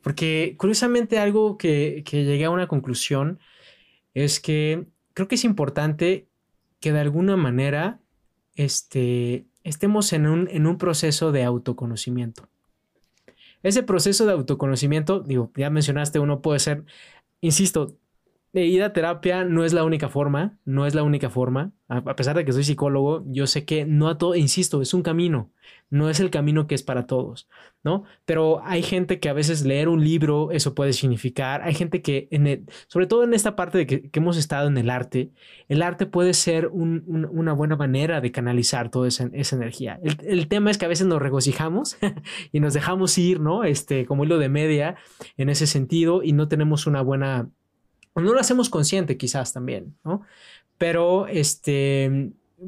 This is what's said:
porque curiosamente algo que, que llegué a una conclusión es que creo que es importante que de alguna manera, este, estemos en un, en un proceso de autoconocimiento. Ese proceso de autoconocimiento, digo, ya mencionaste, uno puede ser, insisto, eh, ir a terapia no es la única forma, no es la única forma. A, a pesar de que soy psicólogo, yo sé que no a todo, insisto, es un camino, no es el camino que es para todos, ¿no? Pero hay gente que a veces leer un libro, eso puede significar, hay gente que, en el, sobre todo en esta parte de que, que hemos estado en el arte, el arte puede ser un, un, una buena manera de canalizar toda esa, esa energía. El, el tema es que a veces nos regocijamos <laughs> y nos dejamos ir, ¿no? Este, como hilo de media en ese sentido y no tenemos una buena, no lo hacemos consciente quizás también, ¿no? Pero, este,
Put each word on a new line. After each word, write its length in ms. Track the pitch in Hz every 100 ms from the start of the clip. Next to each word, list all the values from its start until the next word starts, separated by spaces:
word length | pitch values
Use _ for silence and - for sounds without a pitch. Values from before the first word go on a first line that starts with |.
porque 540 | 147 147 160 156 165 -
curiosamente 600 | 190 214 247 240 220 220
algo 380 | 208 208 214 202
que, 460 | 170 147 147 147 147
que 200 | 147 139
llegué 200 | 143 160
a 40 |
una 180 | 175 180
conclusión 720 | 143 127 123 - 139 143 185 _ _ - _ _ _ _
es 260 | 135 143 -
que 460 | - 151 151 160 - _ _
creo 140 | - 190
que 80 | 247
es 100 | 240
importante 840 | 202 139 147 151 151 170 190 - _ _ _ _ _
que 100 | 156
de 80 | 151
alguna 380 | 147 151 190 190
manera, 640 | 139 123 139 143 180 240 _ _ _ _ _ -
este, 920 | 143 - - 135 123 123 120 123 - _
estemos 480 | 165 147 196 208 202
en 140 | 160 151
un, 200 | 160 180
en 160 | 165 156
un 100 | 180
proceso 540 | 180 151 160 147 160
de 120 | 143
autoconocimiento. 1080 | 123 120 123 123 120 113 - 123 120 - - _ _ _ _ _ _ _ _ _ - _
Ese 200 | 190 208
proceso 420 | 247 185 202 196 214
de 80 |
autoconocimiento, 840 | 170 127 139 139 127 143 156 151 190
digo, 320 | 143 131 113 -
ya 140 | 143
mencionaste, 500 | 151 147 143 147 151
uno 220 | 147 139
puede 180 | 156 143
ser, 240 | - 147 - - - - _ _
insisto, 540 | 165 151 190 160 135 - _ _ _ _ _
eh, 120 | 190 170
ir 180 | 185
a 80 | 202
terapia 540 | 190 165 165 180 180 180
no 180 | 165
es 80 | 165
la 140 | 165 160
única 240 | 156 147
forma, 480 | 139 143 143 196 - -
no 200 | 135 143
es 100 | 151
la 80 |
única 260 | 147 147 123
forma. 420 | 123 123 127 185 - -
A, 100 | 120
a 180 | 135 135
pesar 200 | 131 165
de 80 |
que 80 | 143
soy 120 | 131
psicólogo, 600 | 143 131 143 139 139 160 139
yo 200 | 131 139
sé 160 | 147
que 220 | 151 156 151
no 240 | 151 156
a 80 | 156
todo, 180 | 170 175
insisto, 460 | 139 - 180 147
es 120 | 131
un 100 | 185
camino, 480 | 170 165 175 143 107 _ - - _
no 200 | 143 156
es 100 | 156
el 120 | 185
camino 360 | 156 147 151 151
que 80 | 139
es 80 |
para 220 | - 127 123
todos, 420 | 131 - 120 - - - _
¿no? 200 | 147 190 202 - -
Pero 360 | 160 160 151
hay 180 | - 175
gente 360 | 175 185 180 123
que 100 | 151
a 40 |
veces 300 | 143 151 160 135
leer 240 | 139 160
un 140 | 170
libro, 480 | 151 165 151 147 156
eso 240 | 151 143 135
puede 180 | 139
significar, 680 | 127 135 117 127 123 131 139
hay 120 | 170
gente 280 | 151 170 180
que, 260 | - 139 -
en 160 | 147 143
el, 180 | 139 - - -
sobre 200 | 175 180
todo 160 | 233
en 100 | 240
esta 220 | 226 214 202
parte 220 | 175 185
de 100 | 135
que, 220 | 131 143
que 100 | 175
hemos 180 | 170 170
estado 300 | 147 143 147
en 100 | 135
el 120 | 120
arte, 420 | 127 123 131 - _ - - -
el 120 | 143
arte 240 | 175 170 190
puede 280 | 180 180
ser 340 | 175 - 165 160
un, 360 | 185 165 165 165
un, 180 | 160 156
una 280 | 165 165
buena 220 | 143 151 156
manera 460 | 139 135 160 160
de 100 | 123
canalizar 580 | 139 120 123 120 131 117
toda 180 | 127 127
esa, 220 | - 123
esa 220 | - 143 131
energía. 440 | 113 - 123 -
El, 140 | 156 151 151
el 220 | 180 156
tema 240 | 208 208
es 60 | 208
que 80 | 170
a 40 |
veces 180 | 170 190
nos 140 | 160
regocijamos 760 | 135 135 135 - 160 185 302 -
<laughs> 500 | 202 196 - - -
y 80 | 151
nos 140 | 147
dejamos 440 | 143 151 185 185 -
ir, 220 | 175 180
¿no? 240 | 151 190
Este, 420 | 202 143 - 135 123
como 180 | 139
hilo 140 | 151 170
de 100 | 135
media 460 | 147 156 151 151 180 - - - -
en 120 | 135
ese 180 | 147 151
sentido 540 | 143 131 165 165 180
y 100 | 151
no 140 | 147 151
tenemos 400 | 151 151 151 151
una 140 | 143
buena, 480 | 131 135 135 127 117 - _ _ _ _ _ -
no 180 | 180
lo 60 | 254
hacemos 300 | 254 254 240
consciente 480 | 170 147 190 151 131
quizás 340 | 127 143 123
también, 420 | 131 127 101 - -
¿no? 180 | 156 202 - - - - _ -
Pero, 500 | 170 170 175 185 -
este, 1040 | 175 147 - - 139 139 139 135 139 139 - _ _